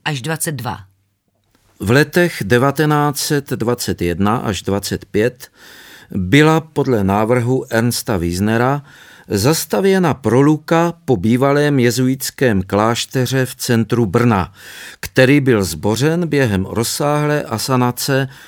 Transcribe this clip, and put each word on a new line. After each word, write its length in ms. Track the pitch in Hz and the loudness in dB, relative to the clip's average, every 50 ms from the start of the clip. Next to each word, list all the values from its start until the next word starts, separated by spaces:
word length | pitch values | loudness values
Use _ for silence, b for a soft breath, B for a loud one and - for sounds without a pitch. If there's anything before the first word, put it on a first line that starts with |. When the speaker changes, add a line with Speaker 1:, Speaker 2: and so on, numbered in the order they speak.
| - | -6
Speaker 1:
až 180 | 156 147 127 | -6 -6 -4
dvacet 300 | 113 156 165 151 - 170 | -4 -6 -6 -4 -4 -6
dva. 260 | 151 120 123 120 95 - - _ _ _ _ _ _ _ _ _ _ _ _ _ _ _ _ _ _ - | -6 -6 -6 -8 -8 -10 -12 _ _ _ _ _ _ _ _ _ _ _ _ _ _ _ _ _ _ -6
Speaker 2:
V 100 | 107 95 | 0 2
letech 520 | 123 143 151 147 - 180 175 165 - - 101 | 4 4 4 4 2 2 2 2 0 -4 -2
devatenáct 720 | 95 123 120 131 139 135 - 156 151 151 147 147 147 139 - | 2 2 2 2 2 2 2 2 2 2 2 0 0 -2 -4
set 320 | - - 151 143 139 - | -4 -2 -2 -2 -2 -4
dvacet 520 | 131 98 110 117 120 - - - 87 - | -6 -4 -2 -2 -2 -2 -2 -4 -4 -2
jedna 340 | 87 87 82 82 98 104 113 | -2 -2 0 0 0 0 0
až 260 | 131 - 117 95 - | 0 -2 -4 -4 -4
dvacet 420 | - 98 98 101 - - 98 82 - | -4 -4 -4 -4 -4 -4 -6 -8 -6
pět 460 | - - 101 110 127 - - - - B B B B B B B B B B B B | -4 -2 0 0 0 -2 -6 -16 -20 B B B B B B B B B B B B
byla 500 | B 98 90 92 113 143 151 156 160 160 | B -4 0 2 4 6 6 6 4 2
podle 440 | 160 - - 143 139 135 123 104 98 | 0 -2 -4 -2 0 0 0 2 2
návrhu 600 | 95 98 104 110 107 123 123 113 120 131 131 - - | 2 2 2 2 2 0 0 0 0 -2 -2 -2 -2
Ernsta 460 | 117 113 113 120 113 - - - 110 | 0 0 0 0 -2 -4 -4 -2 -2
Wiesnera 680 | 87 85 87 87 90 104 107 113 117 123 131 143 143 143 B B B B B B B B B | -2 -2 -2 -2 0 0 0 2 2 2 0 0 -2 -6 B B B B B B B B B
zastavěna 840 | 107 98 104 139 160 - - - 226 208 190 196 190 190 180 151 120 | -2 0 2 2 0 0 -2 -4 -2 0 2 2 4 4 2 2 0
proluka 800 | - - 107 113 131 139 151 156 151 - - 165 165 170 170 165 - _ | 0 0 2 4 4 4 4 2 0 0 0 0 2 2 0 -2 -4 _
po 120 | - 127 | -2 0
bývalém 640 | 92 87 110 123 120 135 139 143 147 147 147 143 131 | 0 2 2 2 2 2 2 2 2 2 2 2 2
jezuitském 840 | 120 123 110 123 127 131 135 131 - - - - 139 120 104 95 | 2 2 2 2 0 0 0 -2 -6 -8 -4 0 2 2 2 0
klášteře 840 | 92 - 98 101 107 113 117 - - - - 135 123 120 131 135 127 | 0 0 0 2 2 2 0 -2 -4 -4 -4 -2 -2 0 0 -2 -2
v 80 | 123 - | -2 -6
centru 520 | - - - 120 113 113 - 123 117 120 | -6 -2 0 0 0 0 0 0 0 0
Brna, 460 | 95 85 117 120 123 110 95 87 - B B B B B B B B B B | 2 2 2 2 4 2 2 0 -2 B B B B B B B B B B
který 400 | B - - - 131 123 143 143 | B -12 -10 -4 0 0 2 2
byl 240 | 131 131 117 104 95 | 2 2 0 0 0
zbořen 640 | - 85 76 - 101 110 110 135 156 160 175 175 156 | -4 -6 -6 -4 -4 -2 -2 -2 -2 -2 -2 -4 -2
během 360 | 143 139 135 110 101 92 95 | -2 -2 0 0 -2 -2 -4
rozsáhlé 800 | 95 - 104 120 - - - 151 147 147 147 147 147 147 147 | -4 -4 -4 -4 -4 -4 -4 -4 -2 -2 -2 -2 -2 -2 -4
asanace 840 | - - 113 107 - - 131 123 123 123 123 - - - 135 135 135 135 B B B | -4 -6 -6 -6 -4 -2 -2 0 0 -2 -2 -4 -4 -2 -2 -2 -2 -4 B B B